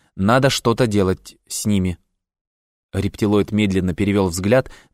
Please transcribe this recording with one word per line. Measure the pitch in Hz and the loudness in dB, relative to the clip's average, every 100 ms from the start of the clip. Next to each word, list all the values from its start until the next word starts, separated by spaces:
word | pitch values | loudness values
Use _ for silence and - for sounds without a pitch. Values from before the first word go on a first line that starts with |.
| _ | _
надо | - 98 127 135 | -4 2 2 2
что-то | - 120 113 120 | 0 0 0 0
делать | 101 92 90 - - - | 2 0 -2 -8 -20 -14
с | - 110 | -8 -2
ними». | 101 92 85 _ _ _ _ _ _ _ _ _ | 0 -2 -6 _ _ _ _ _ _ _ _ _
Рептилоид | 98 98 - 104 104 95 | -6 -6 -2 0 0 0
медленно | 104 104 95 92 | 0 0 0 -2
перевёл | 80 101 101 95 | -2 0 2 0
взгляд | 87 98 127 - - _ | -2 0 0 0 -10 _